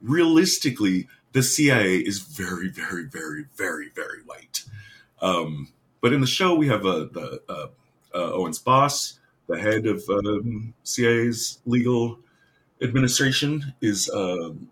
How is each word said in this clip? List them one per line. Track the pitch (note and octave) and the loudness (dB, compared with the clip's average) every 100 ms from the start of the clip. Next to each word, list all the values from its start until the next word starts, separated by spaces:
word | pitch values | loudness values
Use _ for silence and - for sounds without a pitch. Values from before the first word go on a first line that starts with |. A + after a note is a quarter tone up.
realistically, | A2+ D#3+ E3 D#3+ F#3 - C#3+ B2+ G2+ F#2 F2+ - _ | 0 2 6 6 4 2 -2 0 2 0 -2 -14 _
the | C3 | 0
C | B2+ - C#3+ | 2 4 4
I | B2 | 4
A | G2 F#2 | 4 2
is | - G2 | 0 -6
very, | - - F#2 F2+ F#2 | -8 -10 -8 -6 -6
very, | - E2 F2+ D2+ | -8 -8 -8 -10
very, | E2+ D#2 D2+ C#2+ - | -12 -10 -10 -12 -6
very, | F#2 D#2 D2+ - | -6 -6 -10 -10
very | D2 D#2 D#2 | -10 -12 -16
white. | C#2+ - - - - - - _ - | -20 -12 -12 -12 -18 -20 -20 _ -4
Um, | F#2 F2 D#2 D2+ C#2 _ _ - | -2 0 -2 -8 -12 _ _ 0
but | A#2+ | 2
in | C#3 | 2
the | C3 | 2
show, | - F#3+ | 2 2
we | E3 D3 | 4 4
have, | G#2+ F#2+ | 2 2
uh, | E2+ D2 | 0 -4
the, | F2 C#2+ - - | -10 -10 -12 -12
uh, | E2 D2 - _ _ _ | -10 -12 -14 _ _ _
uh, | F2+ E2+ | -6 -4
Owen's | E2+ F2 D#2 | -2 -4 -4
boss, | B2 C3 C#3 - - - _ _ - | 2 4 4 0 -8 -12 _ _ -6
the | E2 | -2
head | G#2 A2 A2+ | 0 2 0
of, | F#2+ - | -2 0
um, | G2+ G2+ G#2 A#2 G#2+ A2+ - | 0 0 -2 -2 -6 -10 -14
C | - - A#2+ | -8 0 4
I | |
A's | A#2 A#2+ A2+ - - B2 | 4 2 0 -6 -8 -2
legal | B2 A#2+ A#2+ A#2 A2+ _ _ _ _ _ - | 0 2 2 0 -6 _ _ _ _ _ -6
administration | A#2+ B2+ B2+ - C3+ C3 D3 D3+ C#3+ - | -2 2 2 2 2 2 0 -2 -6 -4
is, | A2 G2+ - | -2 0 -2
uh, | G2+ F#2 F2+ E2 D2+ - | -2 -2 -4 -6 -12 -16